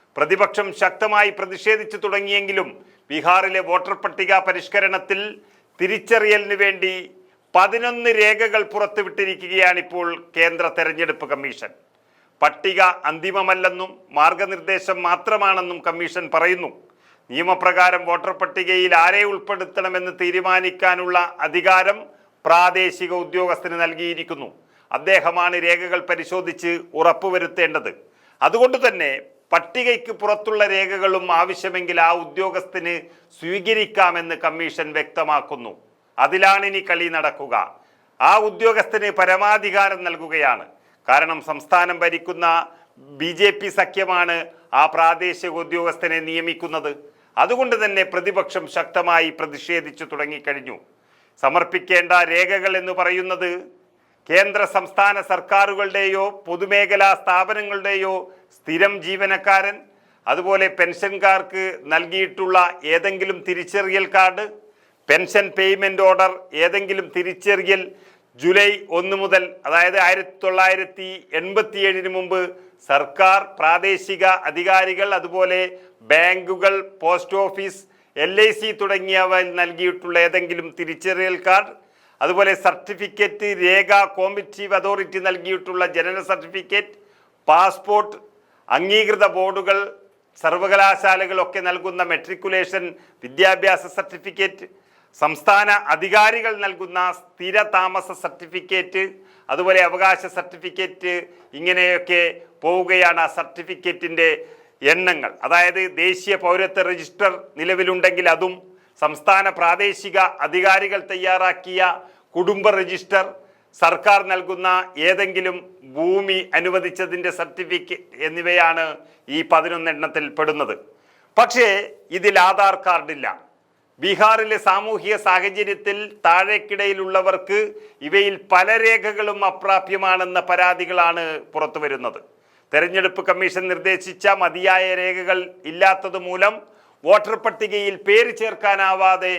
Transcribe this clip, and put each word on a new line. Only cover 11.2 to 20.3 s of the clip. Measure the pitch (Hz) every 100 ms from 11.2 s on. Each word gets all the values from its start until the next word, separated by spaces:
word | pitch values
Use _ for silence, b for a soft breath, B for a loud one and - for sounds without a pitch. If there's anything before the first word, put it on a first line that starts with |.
| 143
കമ്മീഷൻ. | 139 139 113 104 _ _ _ _ _ _ -
പട്ടിക | 151 - 196 185 185 180 147
അന്തിമമല്ലെന്നും | 160 180 190 185 190 185 180 190 - _ 143
മാർഗനിർദ്ദേശം | 160 180 190 185 165 185 185 180 175
മാത്രമാണെന്നും | 180 175 214 196 190 180 175 170
കമ്മീഷൻ | 170 170 185 165 160
പറയുന്നു. | 175 180 151 - _ b b b b
നിയമപ്രകാരം | 127 175 185 180 180 180 180 170
വോട്ടർ | 175 190 185
പട്ടികയിൽ | 185 190 180 185 180 170
ആരെ | 170 202 208
ഉൾപ്പെടുത്തണമെന്ന് | 196 202 196 180 190 185 185 180 180
തീരുമാനിക്കാനുള്ള | 180